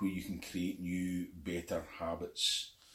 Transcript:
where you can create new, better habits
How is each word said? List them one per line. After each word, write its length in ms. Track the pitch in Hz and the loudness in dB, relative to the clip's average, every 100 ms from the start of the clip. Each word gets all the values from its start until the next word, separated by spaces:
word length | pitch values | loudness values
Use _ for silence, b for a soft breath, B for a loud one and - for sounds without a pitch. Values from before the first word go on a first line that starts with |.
where 100 | 98 | 0
you 120 | 92 | 2
can 180 | 98 85 | -2 -4
create 400 | - 90 87 - | -2 0 0 0
new, 480 | 87 92 92 90 87 | 0 2 2 2 -2
better 520 | 85 78 87 85 85 - - | -4 -2 -2 0 -2 -2 -4
habits 720 | 82 80 87 - - - - b b | -2 0 -2 2 2 2 0 b b